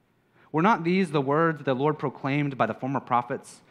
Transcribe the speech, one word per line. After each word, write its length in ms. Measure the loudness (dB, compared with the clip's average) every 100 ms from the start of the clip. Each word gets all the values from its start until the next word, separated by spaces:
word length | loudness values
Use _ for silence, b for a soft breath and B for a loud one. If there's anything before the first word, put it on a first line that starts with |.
| _ b b b b
Were 80 | 2
not 240 | 4 4
these 260 | 2 2 2
the 120 | 0
words 340 | 2 2 2 0
that 80 |
the 100 | -2
Lord 240 | 0 0 0
proclaimed 600 | -4 -6 -4 -2 -2 0
by 80 | -2
the 80 |
former 260 | -2 -4 -4
prophets, 640 | 0 -2 0 -6 -10 -20 _